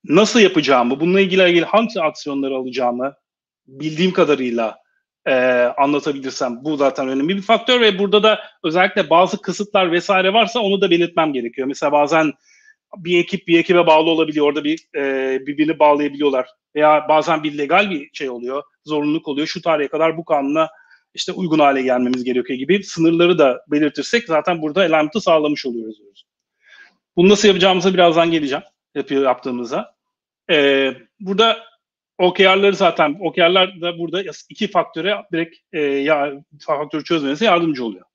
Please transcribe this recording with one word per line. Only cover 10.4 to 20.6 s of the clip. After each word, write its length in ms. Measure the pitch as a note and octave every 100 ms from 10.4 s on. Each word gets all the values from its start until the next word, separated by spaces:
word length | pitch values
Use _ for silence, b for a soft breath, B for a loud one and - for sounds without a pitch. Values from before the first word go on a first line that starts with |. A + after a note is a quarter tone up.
| G#3+ B3
onu 200 | G3+ G3
da 100 | F#3+
belirtmem 420 | E3+ E3+ E3+ D#3
gerekiyor. 360 | C3+ A#2 C#3 C3
Mesela 240 | C#3 D3
bazen 400 | D3 D3 D#3+ D#3 - b b b b _ -
bir 220 | E3+ F3
ekip 300 | E3+ F#3+ -
bir 100 | E3+
ekibe 280 | D#3+ F3 E3+
bağlı 240 | D#3 D#3+
olabiliyor, 360 | D#3+ D#3 D3+ D3
orada 180 | D3
bir, 140 | D3 D#3+ _ D3
e, 500 | C#3 C3+ C3 C3 C3+
birbirini 320 | C#3+ D3+ D3+
bağlayabiliyorlar 680 | D3+ D3 D3 C#3 D3 C3 B2+ _ _
veya 320 | D3+ D3+ D3+ D3
bazen 340 | D#3 D#3 D#3+
bir 160 | D3+ D3
legal 320 | C#3 F3 G#3
bir 200 | D#3+ C#3
şey 180 | - C#3
oluyor, 320 | B2 A#2+ C#3 - _
zorunluluk 440 | D3 D3+ D3 D#3 D#3
oluyor. 180 | C#3 D#3+
Şu 160 | F3
tarihe 260 | E3+ D#3 C#3
kadar 280 | D3+ D#3+ D#3+
bu 80 |
kanuna 440 | E3 D3+ C#3 D3+